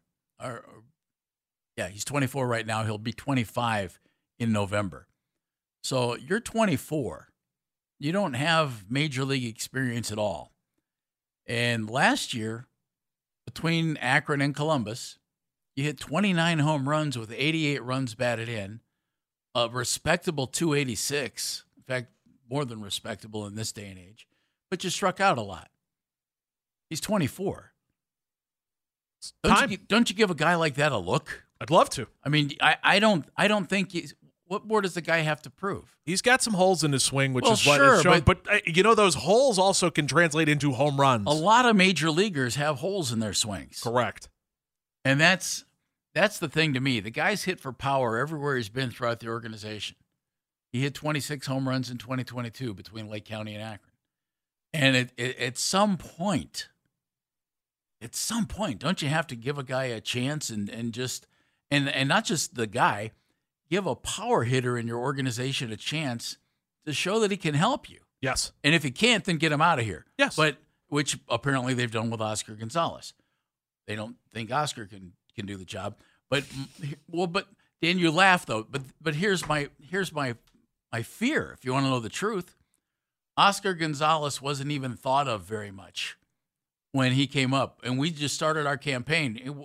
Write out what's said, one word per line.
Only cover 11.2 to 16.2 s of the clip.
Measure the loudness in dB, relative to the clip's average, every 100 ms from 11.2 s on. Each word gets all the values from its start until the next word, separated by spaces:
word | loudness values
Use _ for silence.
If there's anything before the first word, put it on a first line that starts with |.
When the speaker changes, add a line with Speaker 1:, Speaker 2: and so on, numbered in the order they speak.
| _ _ -6
Speaker 1:
And | -2 0 0 -2
last | 2 2 2 -2
year, | -6 -6 -6 -12 _ _ _ _ _ _ _ -18
between | -6 -2 0 0 -2
Akron | 2 0 2 0
and | 0
Columbus. | 0 0 0 -2 -8 -12 -18 _ _ _ _ _ -4
You |
hit | -4 -4
twenty-nine | -4 0